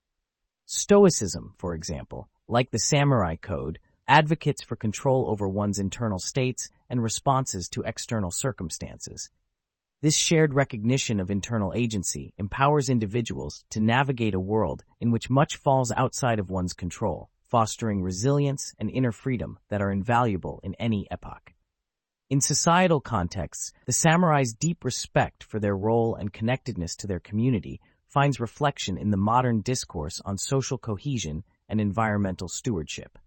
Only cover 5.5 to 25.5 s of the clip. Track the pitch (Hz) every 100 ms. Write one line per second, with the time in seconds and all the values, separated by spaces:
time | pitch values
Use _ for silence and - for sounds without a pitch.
5.5 | 95 104 101 98 - 113 95 - - 127
6.5 | 120 - _ _ 123 113 - - 131 131
7.5 | 95 87 - - - - 113 92 - 135
8.5 | - 85 - 82 - - - - _ _
9.5 | _ _ _ _ _ 147 151 - 165 156
10.5 | 135 135 117 110 135 - 104 92 101 92
11.5 | 117 95 110 120 107 85 73 67 - 104
12.5 | - 139 151 127 123 107 120 113 98 71
13.5 | - - 110 107 120 139 127 113 95 92
14.5 | 110 90 65 - _ 117 117 - 135 160
15.5 | - - 131 123 - 127 - 127 113 92
16.5 | 92 90 - 90 - 104 - - _ _
17.5 | 120 110 - 113 101 92 92 127 143 143
18.5 | 139 - - 110 - 127 107 139 123 64
19.5 | - _ 104 101 98 98 120 123 95 78
20.5 | - 104 90 117 104 - 101 - - -
21.5 | _ _ _ _ _ _ _ _ 139 -
22.5 | 143 - 175 185 156 - 110 87 98 -
23.5 | - - - - 120 165 165 180 147 131
24.5 | 113 160 165 131 - - - 127 - -